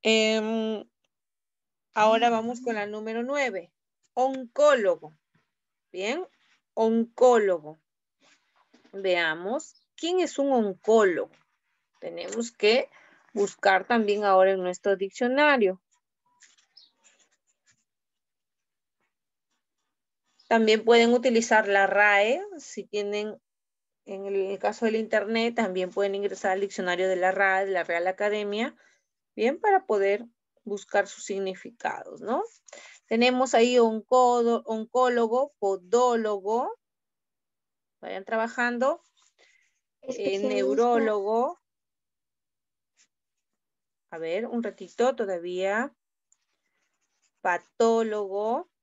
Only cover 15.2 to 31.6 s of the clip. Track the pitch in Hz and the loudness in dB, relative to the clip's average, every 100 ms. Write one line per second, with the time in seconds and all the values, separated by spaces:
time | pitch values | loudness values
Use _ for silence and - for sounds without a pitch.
15.2 | 247 269 302 277 196 190 _ _ _ _ | -2 2 4 4 2 -2 _ _ _ _
16.2 | _ _ _ _ _ _ _ _ _ _ | _ _ _ _ _ _ _ _ _ _
17.2 | _ _ _ _ _ _ _ _ _ _ | _ _ _ _ _ _ _ _ _ _
18.2 | _ _ _ _ _ _ _ _ _ _ | _ _ _ _ _ _ _ _ _ _
19.2 | _ _ _ _ _ _ _ _ _ _ | _ _ _ _ _ _ _ _ _ _
20.2 | _ _ _ 226 220 220 226 233 233 240 | _ _ _ 2 4 2 6 6 6 4
21.2 | 254 226 226 220 208 196 196 202 208 202 | 4 2 4 2 4 2 2 4 4 4
22.2 | 214 302 415 349 - - 196 208 202 208 | 2 0 -4 -14 -16 -14 -10 -8 -6 -6
23.2 | 214 202 _ _ _ _ _ _ - 196 | -6 -12 _ _ _ _ _ _ -14 -12
24.2 | 196 196 190 196 208 220 226 220 220 220 | -6 -4 -4 -4 -4 -2 -2 -2 -2 -2
25.2 | 202 226 233 233 214 180 180 190 202 196 | -2 -2 -2 -2 -4 -2 -4 -2 -2 -2
26.2 | 202 190 202 190 196 - 185 175 185 185 | -6 -4 -4 -2 -4 -4 -4 0 0 2
27.2 | 180 190 196 190 196 180 170 170 180 185 | 0 2 2 2 0 -2 -2 -2 -2 -2
28.2 | 208 208 202 208 254 - _ _ _ _ | -2 -2 -4 -4 -6 -8 _ _ _ _
29.2 | _ - 226 330 427 392 381 214 196 202 | _ -2 -2 0 0 0 0 0 2 0
30.2 | 233 _ _ _ - 202 - 208 202 - | -4 _ _ _ -12 -12 -4 -2 -2 -8
31.2 | - 196 190 185 | -10 -6 -6 -8